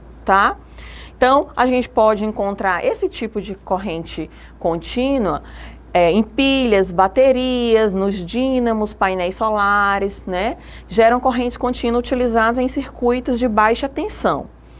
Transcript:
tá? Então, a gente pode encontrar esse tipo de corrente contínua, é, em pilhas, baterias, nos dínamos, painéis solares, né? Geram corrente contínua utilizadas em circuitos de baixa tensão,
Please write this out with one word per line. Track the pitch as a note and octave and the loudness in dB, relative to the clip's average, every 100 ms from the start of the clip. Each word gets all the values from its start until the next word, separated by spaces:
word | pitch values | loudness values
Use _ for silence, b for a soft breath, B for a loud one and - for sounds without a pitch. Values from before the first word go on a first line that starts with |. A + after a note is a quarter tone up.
| - - | -18 -8
tá? | - G3 A#3 D4 - B B B B - | 0 2 2 -2 -12 B B B B 0
Então, | B3+ C#4+ C#4+ - | 4 4 2 0
a | B3+ | 2
gente | B3+ A#3+ | 0 0
pode | A#3+ A3 G#3 G#3+ | 2 2 2 -2
encontrar | G#3+ G3+ G3 G3 F3 - | -4 -4 -2 -2 -2 -2
esse | A4 F#4+ | -2 -4
tipo | - A3+ G#3+ | -6 -8 -6
de | F#3+ F#3+ | -8 -8
corrente | - F#3 G3+ E3 E3 - D#3 B B B | -4 -4 -4 -8 -8 -10 -12 B B B
contínua, | E3+ E3 - A#3+ C4+ C4+ F#3+ D3 - B B B - | -4 -2 -4 -2 0 0 0 -2 -6 B B B -2
é, | F3+ E3+ | 2 4
em | G3+ | 4
pilhas, | A3 - C4+ C4+ B3 G3 F#3 | 0 0 2 2 2 2 2
baterias, | F3 F#3+ C4 C4 B3+ B3+ B3 A#3 A3 A3 | 2 2 4 4 4 0 0 2 2 2
nos | F#3 G3+ G3 | 0 -2 -4
dínamos, | F3 A#3 C4 B3+ A#3 A3 G#3+ | -4 -2 0 0 0 -2 -4
painéis | - F#3+ F#3 F3+ F#3 | -2 -2 0 -4 -2
solares, | A3 G#3+ G3+ G3+ G3+ G3 G3 - - | -2 0 2 2 2 0 -2 -6 -6
né? | F3+ A3 - B B B | -4 -4 -6 B B B
Geram | G3 A3+ B3 | 4 4 4
corrente | C4 B3 B3 - | 0 0 -2 -2
contínua | B3+ B3 A#3 A#3+ | -4 -2 -2 -2
utilizadas | A#3+ B3 B3 A3+ A3+ B3 | -2 0 0 2 2 2
em | B3+ | -2
circuitos | C#4 C4 - A#3+ B3 B3+ A#3+ | -4 -8 -2 0 0 -2 -2
de | B3 | 0
baixa | G#3+ G#3+ A#3 C#4 | 2 2 2 -4
tensão, | D4 F4+ - F#3+ C#3+ - - B B | -6 -8 -2 -2 -2 -6 -18 B B